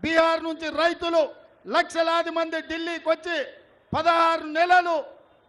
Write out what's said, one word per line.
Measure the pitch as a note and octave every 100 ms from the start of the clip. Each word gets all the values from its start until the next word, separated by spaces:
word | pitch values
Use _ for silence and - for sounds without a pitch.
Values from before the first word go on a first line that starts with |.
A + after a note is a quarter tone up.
బీహార్ | D4+ E4 E4 E4
నుంచి | E4 D#4+ D#4+
రైతులు | D4 E4 E4+ E4+ E4+ C#4+ - - _ F3+
లక్షలాది | C#4+ F4 E4 E4 E4+ E4
మంది | E4 E4 D#4+
ఢిల్లీకి | D#4+ E4 E4 E4 D#4+
వచ్చి | D#4+ F4 E4 B3+ - _ _ - C#4+
పదహారు | D#4+ E4 E4 E4
నెలలు | D#4 D4+ F4 F4+ F4 D#4+ - - _ _